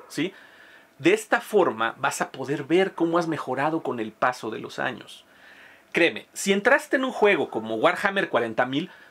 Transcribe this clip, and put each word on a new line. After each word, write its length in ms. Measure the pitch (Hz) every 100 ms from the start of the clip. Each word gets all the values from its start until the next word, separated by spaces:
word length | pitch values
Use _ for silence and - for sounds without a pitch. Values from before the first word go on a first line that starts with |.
| -
¿sí? 260 | - 175 - - - - - _ -
De 160 | 147
esta 260 | 214 - 240
forma 540 | - 208 147 110 113 131
vas 240 | 135 -
a 100 | -
poder 340 | 131 127 147
ver 280 | 139 170 190
cómo 240 | - 170 170
has 120 | 165
mejorado 540 | 147 - 127 151 160
con 160 | 143 123
el 140 | 110
paso 380 | - 127 - 113
de 80 | 113
los 200 | - -
años. 460 | 135 113 - - _ _ - - - - _
Créeme, 360 | - 165 101 -
si 200 | - 196
entraste 440 | 196 220 294 - 277
en 80 |
un 60 | 262
juego 400 | - 208 170 127
como 240 | 117 110
Warhammer 540 | 113 147 - 202 196 180
cuarenta 360 | 120 117 110
mil, 260 | 127 139 185 - -